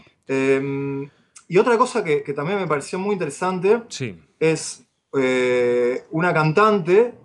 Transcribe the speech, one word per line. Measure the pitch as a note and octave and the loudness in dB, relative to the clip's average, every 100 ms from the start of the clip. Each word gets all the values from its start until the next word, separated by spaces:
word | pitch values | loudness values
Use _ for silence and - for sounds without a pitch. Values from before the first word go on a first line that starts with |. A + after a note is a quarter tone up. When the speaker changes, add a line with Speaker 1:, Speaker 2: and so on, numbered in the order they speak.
| - _ - | -20 _ -6
Speaker 1:
Em, | C3+ C3+ C3+ C#3 C#3 C#3 C#3 C#3+ _ _ - _ | -2 2 0 0 -6 -6 -8 -10 _ _ -20 _
y | E3+ | 2
otra | A#3+ A3+ | 2 2
cosa | B3 A#3 | 2 0
que, | E3+ D3 | 0 -2
que | D3 | -2
también | C#3+ E3 G3+ | -6 -4 -4
me | F3 | -2
pareció | D3 C#3 F#3 | -4 -4 -6
muy | G3 | -4
interesante | G3+ D#3 - F#3 F#3 F#3+ A#3 A#3 | -4 -4 -4 -4 0 2 0 0
Speaker 2:
Sí. | - B2 E2+ _ _ | -10 -10 -10 _ _
Speaker 1:
es, | D#3+ D#3 - - _ _ _ C#3 | 0 0 -6 -14 _ _ _ -2
eh, | B2+ B2+ B2 B2 B2 B2 A#2+ B2+ - | 0 2 2 2 2 2 0 -2 -6
una | D#3+ F3+ | -2 0
cantante | D#3 D#3 D#3 G#3+ G#3 E3 F#3+ B3 - | 2 2 4 4 2 4 4 4 -2